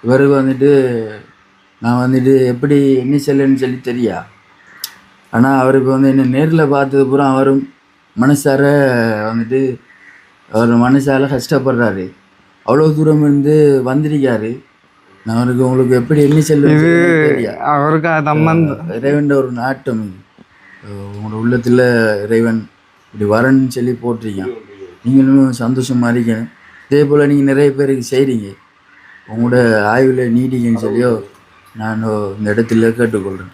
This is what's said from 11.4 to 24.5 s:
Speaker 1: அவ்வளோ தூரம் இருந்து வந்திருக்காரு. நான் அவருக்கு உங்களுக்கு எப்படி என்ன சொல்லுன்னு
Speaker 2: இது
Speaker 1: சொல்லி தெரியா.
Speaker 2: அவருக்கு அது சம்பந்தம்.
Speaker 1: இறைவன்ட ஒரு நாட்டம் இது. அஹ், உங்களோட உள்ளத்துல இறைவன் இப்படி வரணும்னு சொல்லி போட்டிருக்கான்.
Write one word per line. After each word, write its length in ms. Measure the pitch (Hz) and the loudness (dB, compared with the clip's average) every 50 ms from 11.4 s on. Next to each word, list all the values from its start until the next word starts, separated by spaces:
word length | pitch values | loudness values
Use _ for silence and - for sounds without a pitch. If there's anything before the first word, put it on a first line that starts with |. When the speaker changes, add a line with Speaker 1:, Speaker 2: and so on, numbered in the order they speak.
| 117 - 160 139 123 135 123 117 120 110 95 95 92 92 - _ _ _ _ _ _ _ _ _ _ | -4 -2 -2 -2 0 -2 -2 0 -2 -2 -2 -4 -10 -12 -14 _ _ _ _ _ _ _ _ _ _
Speaker 1:
அவ்வளோ 280 | - 120 147 156 156 151 | 0 2 4 4 2 2
தூரம் 280 | 151 156 156 156 151 151 | 2 2 2 2 2 2
இருந்து 320 | 147 143 143 139 147 151 156 151 147 139 135 123 | 2 2 2 2 2 4 4 4 4 4 2 0
வந்திருக்காரு. 680 | 123 131 143 151 151 151 147 135 131 120 107 107 110 123 131 - _ _ _ _ _ _ _ _ _ _ _ _ | 0 -2 -2 -2 -2 -2 -2 0 0 -2 -2 -4 -6 -8 -10 -14 _ _ _ _ _ _ _ _ _ _ _ _
நான் 100 | 113 113 | -6 -4
அவருக்கு 280 | 117 123 123 127 123 131 | -2 -2 -2 0 0 0
உங்களுக்கு 300 | 127 131 131 131 120 127 | 0 2 0 2 2 2
எப்படி 280 | 123 120 117 156 147 143 | 0 0 0 2 2 2
என்ன 180 | 139 147 156 151 156 | 4 4 2 2 2
சொல்லுன்னு 280 | 156 147 143 143 151 | 2 2 4 4 4
Speaker 2:
இது 120 | 151 156 165 | 4 2 2
Speaker 1:
சொல்லி 340 | 170 170 170 175 170 160 156 | 2 2 2 2 2 2 2
தெரியா. 280 | 151 147 131 117 104 104 - - 139 | 0 0 -2 -4 -6 -6 -6 -4 -2
Speaker 2:
அவருக்கு 380 | 147 143 143 151 156 160 151 170 | 0 0 0 0 0 0 0 0
அது 160 | 165 156 147 | -2 -2 -2
சம்பந்தம். 640 | 151 151 151 156 160 160 170 165 147 135 104 90 82 | -2 -2 0 0 0 2 0 0 -2 -4 -8 -10 -10
Speaker 1:
இறைவன்ட 440 | - 117 123 139 147 147 147 147 143 | -10 -6 -4 -2 0 0 0 0 0
ஒரு 200 | 135 135 127 123 | 0 0 -2 -6
நாட்டம் 500 | 120 117 131 135 131 - 139 123 110 110 | -6 -6 -6 -6 -6 -6 -6 -6 -6 -6
இது. 160 | 101 92 95 101 _ _ _ - _ _ _ _ - - - - | -8 -12 -16 -20 _ _ _ -20 _ _ _ _ -20 -20 -20 -20
அஹ், 260 | 104 101 101 98 98 | -18 -16 -16 -16 -14
உங்களோட 260 | 101 101 107 107 107 | -14 -12 -12 -10 -8
உள்ளத்துல 440 | 110 113 117 123 120 120 123 120 123 127 123 123 117 113 110 107 101 101 | -2 -2 0 0 0 2 2 4 4 4 4 2 2 2 2 0 -2 -2
இறைவன் 380 | 104 113 113 117 117 113 113 104 - _ _ _ _ _ _ _ _ - | 0 0 0 2 0 -2 -2 -6 -10 _ _ _ _ _ _ _ _ -8
இப்படி 120 | 104 104 101 | -6 -2 0
வரணும்னு 380 | 104 113 123 131 135 135 135 127 | 0 2 2 2 2 2 2 0
சொல்லி 240 | 123 131 120 123 123 | -4 -4 -4 -4 -4
போட்டிருக்கான். 600 | 113 113 120 120 110 113 110 101 95 95 95 | -4 -4 -6 -6 -6 -8 -10 -8 -8 -8 -8